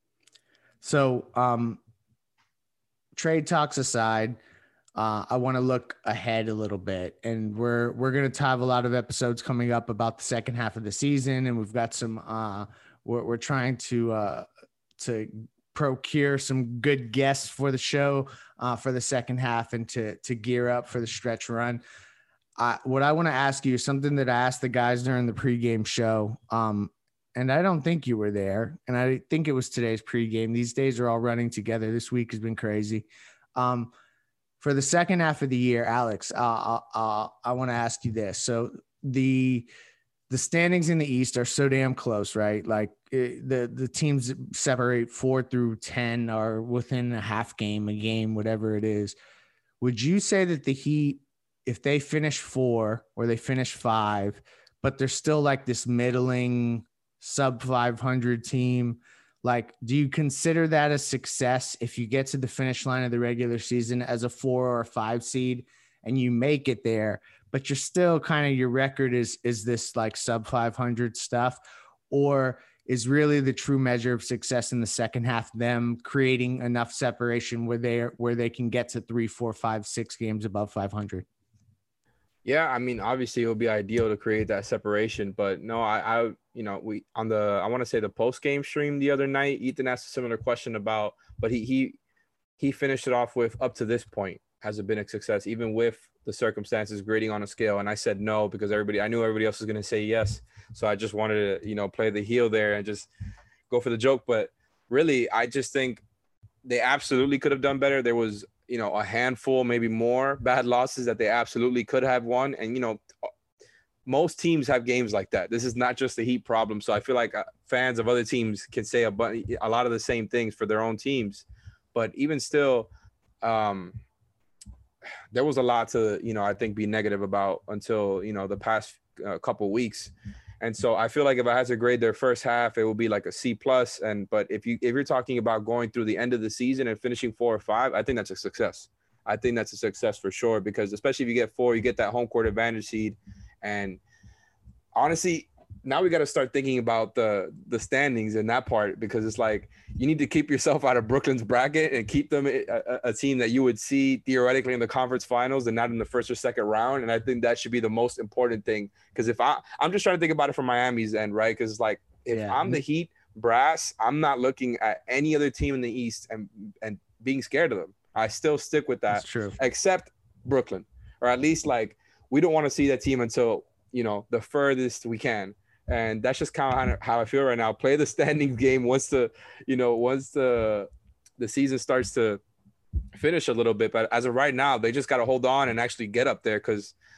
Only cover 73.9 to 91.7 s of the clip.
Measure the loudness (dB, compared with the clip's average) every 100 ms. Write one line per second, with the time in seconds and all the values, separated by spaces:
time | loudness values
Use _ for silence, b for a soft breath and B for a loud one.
73.9 | 2 0 -2 -2 -6 -2 -2 0 -2 -2
74.9 | -2 -2 -2 0 -2 -4 -2 0 2 0
75.9 | -4 -2 2 4 2 0 -2 -2 0 -2
76.9 | -2 -2 0 0 0 -2 -4 -2 -2 0
77.9 | 0 -2 -2 -2 0 -2 -2 -2 0 -2
78.9 | -6 -4 -2 -2 -4 -6 -4 -4 -4 -6
79.9 | -8 -8 -8 -6 -4 -4 -4 -4 -4 -4
80.9 | -4 -6 -8 -12 _ _ _ _ _ _
81.9 | _ _ _ _ _ -2 0 2 0 -2
82.9 | -4 -2 -2 -2 -2 -2 0 0 0 0
83.9 | 0 0 0 0 0 0 -2 -2 -4 0
84.9 | 0 0 -2 -6 -2 -2 -2 -4 -2 0
85.9 | 0 2 0 0 -4 _ -12 -8 -8 -8
86.9 | -10 -8 -6 -2 0 2 0 0 -2 -2
87.9 | -2 -2 0 -2 0 -2 -2 -2 -4 -2
88.9 | 0 2 2 2 2 0 0 -4 -2 -2
89.9 | -4 -6 -6 -4 -2 -2 -2 -4 -6 -2
90.9 | -2 -2 b b -4 -2 -2 0